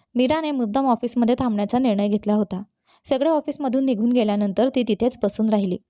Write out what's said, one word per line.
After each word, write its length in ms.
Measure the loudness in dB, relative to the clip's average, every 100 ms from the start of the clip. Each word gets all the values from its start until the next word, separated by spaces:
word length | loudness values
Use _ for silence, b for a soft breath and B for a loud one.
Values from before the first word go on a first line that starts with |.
| _
मीराने 360 | -2 0 0 -2
मुद्दाम 360 | -2 -2 0 0
ऑफिसमध्ये 480 | 0 0 0 2 2
थांबण्याचा 400 | 0 -2 -2 0
निर्णय 300 | 2 2 0
घेतला 260 | 0 0
होता. 280 | 0 0 -4 -10 _ b b
सगळे 260 | -4 0 2
ऑफिसमधून 540 | 0 -2 -4 -2 0
निघून 280 | 0 0 2
गेल्यानंतर 560 | 2 2 0 0 0 0
ती 80 | 0 0
तिथेच 300 | 0 0 0
बसून 260 | -2 0 0
राहिली. 300 | 2 0 -4 -8